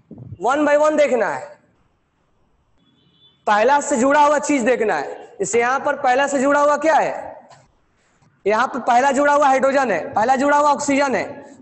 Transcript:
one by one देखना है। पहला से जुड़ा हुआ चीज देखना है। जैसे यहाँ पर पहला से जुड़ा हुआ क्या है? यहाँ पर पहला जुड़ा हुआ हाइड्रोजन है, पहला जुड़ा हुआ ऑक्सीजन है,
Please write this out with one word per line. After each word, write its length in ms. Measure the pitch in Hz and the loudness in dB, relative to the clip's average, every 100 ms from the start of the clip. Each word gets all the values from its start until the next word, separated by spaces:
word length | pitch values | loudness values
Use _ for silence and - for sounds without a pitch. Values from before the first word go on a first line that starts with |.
| - - - - | -20 -20 -20 -6
one 240 | 202 285 294 | -2 0 2
by 100 | 294 | 2
one 180 | 302 302 | 2 2
देखना 320 | 285 240 185 | 0 0 -2
है। 180 | 131 120 - _ _ _ _ _ _ _ _ _ _ _ _ _ _ _ _ _ _ - | -6 -12 -20 _ _ _ _ _ _ _ _ _ _ _ _ _ _ _ _ _ _ -2
पहला 320 | 208 240 285 | 2 2 2
से 160 | 285 277 | 0 0
जुड़ा 280 | 269 294 294 | 2 4 4
हुआ 140 | 294 | 2
चीज 220 | 285 285 | 0 0
देखना 320 | 226 233 214 160 | 0 0 -2 -4
है। 220 | 131 - - - | -6 -12 -16 -10
जैसे 200 | 190 233 | -4 0
यहाँ 200 | 240 269 | 0 -2
पर 160 | 294 285 | -2 -2
पहला 300 | 269 254 277 | 0 0 0
से 120 | 277 | 0
जुड़ा 200 | 269 285 | 0 2
हुआ 160 | 294 294 | 2 0
क्या 180 | 302 277 | 2 2
है? 320 | 170 - - - - - _ _ _ _ _ _ _ _ 190 | 0 -4 -12 -18 -20 -20 _ _ _ _ _ _ _ _ -2
यहाँ 220 | 214 262 | -2 -2
पर 120 | 262 | -4
पहला 300 | 240 240 277 | 0 2 2
जुड़ा 220 | 269 285 | 2 2
हुआ 140 | 285 285 | 2 2
हाइड्रोजन 440 | 269 269 269 254 | 2 2 0 0
है, 100 | 170 - | -2 -4
पहला 220 | - 226 262 | -2 0 2
जुड़ा 220 | 285 294 | 2 2
हुआ 140 | 294 | 2
ऑक्सीजन 440 | 277 285 277 277 208 | 0 0 -2 0 -2
है, 80 | 135 - - - | -6 -10 -20 -14